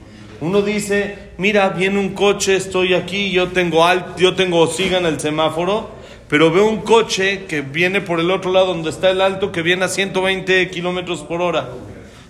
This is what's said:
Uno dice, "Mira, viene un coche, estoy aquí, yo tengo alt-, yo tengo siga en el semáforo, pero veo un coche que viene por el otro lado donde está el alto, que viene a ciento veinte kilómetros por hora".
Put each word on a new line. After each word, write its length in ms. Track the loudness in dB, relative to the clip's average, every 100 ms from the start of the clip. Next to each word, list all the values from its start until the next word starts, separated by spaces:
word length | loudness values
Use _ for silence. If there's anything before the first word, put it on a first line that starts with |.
| -20 -20 -18 -8
Uno 200 | -2 0
dice, 680 | 0 -2 -2 -2 -2 -8 -16 -4
"Mira, 320 | 0 2 2
viene 300 | 0 0 0
un 100 | -2
coche, 460 | 2 2 2 0 0
estoy 380 | 0 -2 2
aquí, 380 | 0 0 -4 0
yo 160 | 0 0
tengo 360 | 0 2 4 4
alt-, 320 | 2 -2 2
yo 180 | 2 2
tengo 320 | 2 4 2
siga 300 | 2 0 0
en 80 | 0
el 140 | 0
semáforo, 680 | -2 0 0 0 -2 -2 -4 -16 -20 -16 -2
pero 240 | 4 4
veo 140 | 4 2
un 160 | 0
coche 640 | 4 4 4 0 -2 -2 -6
que 160 | -6
viene 400 | -4 -2 0 0
por 180 | -2 -2
el 100 | 0
otro 200 | 0 2
lado 160 | 2 2
donde 220 | 0 -4
está 200 | 0 0
el 120 | 2
alto, 320 | 0 0 -4
que 80 | -2
viene 240 | 0 0 0
a 20 |
ciento 340 | -2 -2 -2
veinte 480 | -2 -2 0 0 0
kilómetros 520 | -4 -4 -4 -6 -8
por 200 | -6 -4
hora". 280 | -2 -2 -4 -12 -16 -18 -20 -20